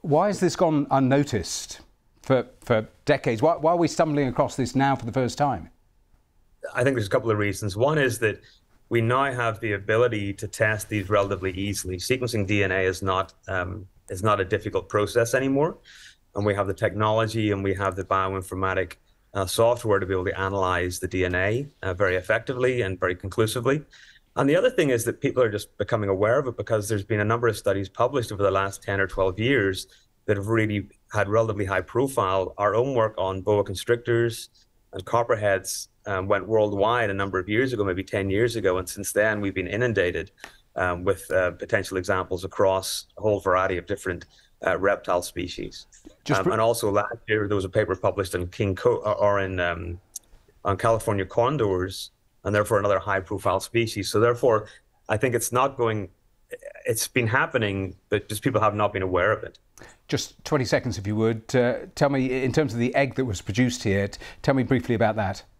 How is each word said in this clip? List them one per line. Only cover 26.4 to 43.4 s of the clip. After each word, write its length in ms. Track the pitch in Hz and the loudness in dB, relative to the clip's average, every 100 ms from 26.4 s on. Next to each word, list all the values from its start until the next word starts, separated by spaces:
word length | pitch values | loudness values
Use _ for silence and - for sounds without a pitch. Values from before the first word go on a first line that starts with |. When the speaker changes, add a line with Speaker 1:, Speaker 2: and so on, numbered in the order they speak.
| 135 | 0
Speaker 2:
it 100 | - | -6
because 320 | 107 110 104 | -2 -2 0
there's 160 | 107 | -4
been 160 | 95 107 | -2 0
a 40 | |
number 240 | 107 117 120 | 2 2 0
of 100 | 107 | 0
studies 300 | - 98 98 | -2 -2 -4
published 440 | - 123 139 113 | -2 0 0 -4
over 100 | 98 | 0
the 80 | 98 | 2
last 320 | 95 98 - | 2 0 -6
ten 180 | - 98 | -4 0
or 60 | 95 | 0
twelve 320 | - 95 90 | 2 0 0
years 480 | 117 135 98 95 - _ _ _ | 0 2 2 -2 -10 _ _ _
that 140 | - 101 | -2 -2
have 80 | 101 | 2
really 420 | 113 107 104 95 _ _ | 0 0 -2 -6 _ _
had 160 | - 98 | -2 2
relatively 380 | 107 113 101 95 | 2 0 -2 -2
high 160 | 95 | -2
profile. 720 | - 123 135 135 95 95 92 - | -2 -2 0 0 0 0 -2 0
Our 180 | 101 | 0
own 200 | 104 131 | 2 0
work 200 | 127 110 - | 0 0 0
on 240 | 95 95 | -4 -2
boa 220 | 92 104 | 0 0
constrictors 840 | 101 92 - 117 120 117 117 113 - _ _ _ _ | 0 -4 -2 -2 2 0 0 -4 -14 _ _ _ _
and 120 | - | -14
copperheads 840 | 95 117 113 113 104 95 - - - _ - | -2 0 2 0 2 0 -2 -10 -12 _ -6
um, 120 | 98 95 | -4 0
went 100 | 101 92 | 0 2
worldwide 540 | 110 104 101 104 120 110 | 2 2 2 2 2 0
a 80 | 98 | 0
number 160 | 98 92 | -2 -2
of 40 | 92 | 0
years 220 | 107 131 | 0 0
ago, 80 | 117 | 0
maybe 200 | 98 90 95 104 | -2 -2 -4 -2
ten 100 | 98 98 | 0 2
years 160 | 120 113 | 0 2
ago, 160 | 98 92 | 0 0
and 100 | 90 | -2
since 200 | - 98 - | -8 -4 0
then 140 | 107 104 | 0 0
we've 160 | 98 92 | -4 -4
been 120 | 90 104 | -4 -2
inundated, 480 | 123 101 87 90 - _ - - _ - | 0 2 0 -2 -8 _ -20 -20 _ -2
um, 140 | 90 87 92 | -2 0 -2
with, 140 | 95 - | -2 0
uh, 200 | 90 90 85 | 0 0 -2
potential 320 | - 107 92 95 | -2 -2 -2 -4
examples 420 | 90 92 92 90 92 | 0 -2 -2 -6 -8
across 380 | - 98 95 - - - - | 2 2 2 -2 -8 -10 -4
a 20 | 107 | 0
whole 140 | 101 | 0